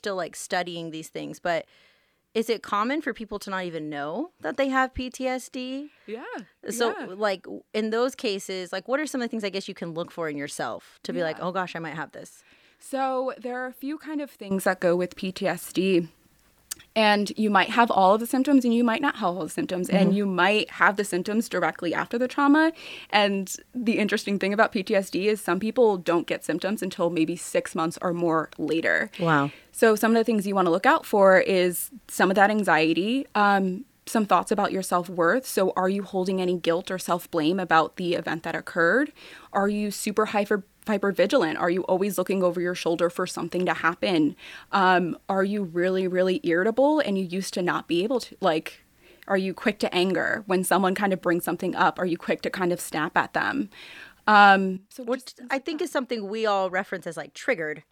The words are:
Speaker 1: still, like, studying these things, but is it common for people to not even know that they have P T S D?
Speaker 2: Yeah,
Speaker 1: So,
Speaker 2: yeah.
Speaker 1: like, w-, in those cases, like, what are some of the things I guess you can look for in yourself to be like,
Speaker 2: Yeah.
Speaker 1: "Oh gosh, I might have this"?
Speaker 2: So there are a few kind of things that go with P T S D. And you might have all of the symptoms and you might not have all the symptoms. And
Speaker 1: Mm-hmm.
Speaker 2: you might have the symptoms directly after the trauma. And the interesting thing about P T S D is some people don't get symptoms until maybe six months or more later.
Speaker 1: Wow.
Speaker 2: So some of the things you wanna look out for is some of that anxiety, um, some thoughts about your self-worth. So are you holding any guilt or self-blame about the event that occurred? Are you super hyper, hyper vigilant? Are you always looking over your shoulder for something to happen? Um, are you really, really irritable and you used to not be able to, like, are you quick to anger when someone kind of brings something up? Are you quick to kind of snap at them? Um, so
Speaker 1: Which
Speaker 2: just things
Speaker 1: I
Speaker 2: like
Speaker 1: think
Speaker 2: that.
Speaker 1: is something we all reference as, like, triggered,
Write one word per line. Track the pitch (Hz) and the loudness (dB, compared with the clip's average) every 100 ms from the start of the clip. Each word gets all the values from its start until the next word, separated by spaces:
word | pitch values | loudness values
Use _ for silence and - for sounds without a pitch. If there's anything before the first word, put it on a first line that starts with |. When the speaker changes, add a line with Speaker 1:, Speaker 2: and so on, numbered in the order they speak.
Speaker 1:
still, | 214 185 | -6 -6
like, | 160 - | -6 -8
studying | - 185 180 170 165 | -6 -4 -4 -8 -10
these | 160 160 | -12 -12
things, | 160 147 151 | -12 -12 -8
but | 180 165 - _ _ _ _ _ _ | -4 -4 -4 _ _ _ _ _ _
is | 226 220 | -6 -4
it | 208 | -4
common | - 202 233 302 | -4 -2 -2 -4
for | 254 | -6
people | 220 214 202 | -8 -10 -12
to | - | -8
not | 190 | -6
even | 180 160 151 | -6 -8 -8
know | 147 143 190 339 _ | -8 -6 -6 -8 _
that | 311 311 | -8 -2
they | 269 | -2
have | 262 254 | 0 -2
P | 269 254 | -4 -10
T | - 254 | -6 -6
S | 254 - | -6 -8
D? | 262 254 269 294 _ - | -12 -10 -10 -12 _ -16
Speaker 2:
Yeah, | 220 392 392 185 _ - | -14 -12 -14 -14 _ -8
Speaker 1:
So, | 233 233 403 | -2 -2 -2
Speaker 2:
yeah. | 208 190 | -8 -4
Speaker 1:
like, | 214 190 | -2 -2
w-, | - 196 - | -8 -14 -8
in | 214 220 | -4 -2
those | 226 262 | 0 -2
cases, | - 240 196 - 190 180 | -2 -4 -4 -6 -10 -8
like, | 190 208 | -8 -4
what | 269 | -4
are | 311 | -2
some | 262 | -4
of | 233 | -4
the | |
things | 226 202 | -4 -6
I | |
guess | 190 190 | -6 -8
you | |
can | 185 170 | -10 -8
look | 160 170 | -8 -8
for | - 160 | -6 -6
in | 143 | -6
yourself | 143 - 131 92 - _ | -8 -6 -8 -8 -14 _
to | - | -8
be | 170 | -4
like, | 165 - | -4 -4
Speaker 2:
Yeah. | 175 | -6
Speaker 1:
"Oh | |
gosh, | 185 175 170 | -4 -6 -8
I | |
might | 160 156 | -10 -10
have | 143 | -12
this"? | - - - _ _ _ _ | -14 -20 -20 _ _ _ _
Speaker 2:
So | - 269 269 262 262 226 | -8 -4 -2 -2 -4 -6
there | 240 247 | -8 -8
are | 254 | -8
a | |
few | 240 269 311 | -10 -10 -10
kind | 302 302 | -8 -8
of | 285 | -8
things | - 196 190 196 | -10 -6 -2 0
that | - | 0
go | 180 180 | 0 0
with | 180 - | -2 -6
P | 190 | -8
T | - 185 | -4 -4
S | 175 - | -4 -6
D. | - 190 175 165 _ _ _ _ _ - - - | -2 2 2 0 _ _ _ _ _ -16 -16 -6
And | 220 214 208 202 - | 2 4 4 0 0
you | 214 | 2
might | 196 180 | 4 4
have | 233 233 | 4 4
all | 196 190 220 | 6 6 4
of | |
the | 233 | 2
symptoms | 262 269 269 240 | 0 4 4 4
and | |
you | 233 | 4
might | 240 226 | 2 2
not | 277 - | -2 -2
have | 190 185 | -2 -2
all | |
the | 156 | -4
symptoms. | - 151 180 180 | -4 -4 -2 2
And | 190 180 | 4 4
Speaker 1:
Mm-hmm. | 202 | 4
Speaker 2:
you | 202 | 2
might | 180 185 214 - | 2 2 2 0
have | - 185 202 | 2 2 2
the | 202 | 0
symptoms | 180 220 214 - | -2 -2 -2 -2
directly | 185 160 - 175 | 0 -2 -2 -4
after | - 165 240 | -4 -2 -2
the | 247 | -2
trauma. | - 285 302 320 - - - - | 2 6 6 6 0 -10 -18 -2
And | 208 202 196 185 - - | 2 2 0 -4 -10 -12
the | 247 226 202 | -4 0 0
interesting | 208 196 - 202 | 2 0 -2 -2
thing | - | 0
about | 208 214 | 2 2
P | 214 | 0
T | 185 | 0
S | 202 190 | 0 0
D | 180 208 | -2 0
is | 214 | 0
some | - 175 | -2 -2
people | 220 254 226 190 | -2 2 4 2
don't | 170 170 - | 0 0 0
get | - | -4
symptoms | - 170 190 220 | -4 -4 -2 -4
until | 190 - 170 | -4 -2 -2
maybe | 170 160 175 | 0 0 -2
six | - 180 - 170 | -4 -4 -2 -2
months | 160 - | -4 -2
or | 185 | -4
more | 175 175 160 - - | -2 0 0 -2 -6
later. | 151 160 104 80 214 - | -4 0 0 0 -2 -2
Speaker 1:
Wow. | 165 147 143 - - | 2 2 2 -4 -18
Speaker 2:
So | - 226 214 | 2 2 4
some | 220 226 | 2 2
of | |
the | |
things | 226 214 196 | 2 0 0
you | 196 | 0
wanna | 180 | 2
look | 165 254 | 2 4
out | 311 - | 2 2
for | 214 190 185 | 4 8 8
is | - 185 180 170 - 247 - | 6 2 2 -2 -8 -14 -8
some | - 190 | 0 2
of | 196 | 6
that | 202 | 4
anxiety, | 214 185 156 160 165 208 269 - 208 | 4 2 4 4 2 0 -2 -2 2
um, | 202 196 190 190 - _ - | 4 4 2 -4 -10 _ -4
some | 226 202 | 0 2
thoughts | 180 - | 2 2
about | 208 202 | 0 0
your | 190 | -2
self-worth. | 185 180 175 175 165 240 - | -2 -2 -2 0 2 2 0
So | 214 190 - | 0 0 2
are | 185 | 0
you | 202 | 0
holding | 190 190 180 185 | -4 -4 -2 0
any | 180 180 | 0 -2
guilt | 170 165 - | 0 -2 -2
or | 185 | -6
self-blame | - 175 - 170 151 196 | -2 -4 -2 -2 0 0
about | 175 160 151 - | 2 4 2 0
the | 175 170 | -2 -2
event | 165 160 | -2 -6
that | 165 165 | -6 -8
occurred? | - 175 170 233 294 - - - - | -4 0 4 4 0 -6 -20 -20 -6
Are | 202 202 | 0 0
you | 208 208 | 0 -4
super | - 214 208 214 | -6 -4 0 0
hyper, | 214 202 208 - _ - | 0 0 -2 -4 _ -4
hyper | 202 202 | 0 0
vigilant? | 180 208 277 160 156 | 2 4 4 2 0
Are | 180 | 0
you | 180 - | 0 0
always | 185 202 185 | 0 0 -2
looking | 185 190 | 0 2
over | 180 175 | 2 0
your | 175 180 | -2 -2
shoulder | 170 170 170 | -2 0 0
for | - 180 | 0 -6
something | - 165 180 180 | -6 -6 -2 0
to | |
happen? | 160 165 175 208 170 151 - - - - | 0 0 0 0 2 2 0 -12 -20 -4
Um, | 202 185 180 175 - - | 2 4 4 2 -4 -2
are | 190 | 0
you | 196 208 | 0 -2
really, | 180 175 185 190 185 | -4 -2 0 0 0
really | 180 185 180 | 2 2 2
irritable | 170 165 208 226 285 311 | 2 2 2 4 4 4
and | 202 196 | 2 -2
you | 180 | -2
used | 185 185 208 | -4 -6 -2
to | |
not | 175 156 - | 0 -2 -2
be | 170 214 | 0 0
able | 247 | -2
to, | - - | -4 -2
like, | 185 160 - - _ _ - - - | 0 2 -2 -12 _ _ -20 -14 -2
are | 196 | 0
you | 190 | 0
quick | 170 240 196 | -2 -2 0
to | 220 | 0
anger | 180 185 165 - 220 - | 0 0 0 0 -2 0
when | 185 | 0
someone | 180 175 185 190 | 2 2 2 2
kind | 202 | 0
of | 185 | 0
brings | 180 170 | 0 0
something | 175 175 185 - | -2 -4 -4 0
up? | 175 - | 0 2
Are | 185 | -2
you | 170 | -2
quick | - 170 | -2 -4
to | - | -4
kind | - 175 | -2 -2
of | 175 | -2
snap | - 156 156 175 | -4 -4 -2 0
at | - | 0
them? | - 101 - 202 - - - - - - | 0 -2 -2 -4 -10 -20 -20 -20 -6 4
Um, | 208 202 196 190 185 - | 8 10 8 4 -4 -12
so | - | -12
Speaker 1:
Which | 240 254 - | -6 -6 -8
Speaker 2:
just | - | -16
things | 247 | -6
Speaker 1:
I | 269 | -6
Speaker 2:
like | 285 | -4
Speaker 1:
think | 311 | -6
Speaker 2:
that. | 349 | -4
Speaker 1:
is | |
something | 294 247 233 196 | -4 -4 -6 -6
we | 220 214 | -2 0
all | 196 190 | 0 0
reference | 185 190 185 170 | -2 -4 -8 -10
as, | 160 | -12
like, | - | -14
triggered, | - - 196 156 151 - | -8 -4 -2 -4 -8 -10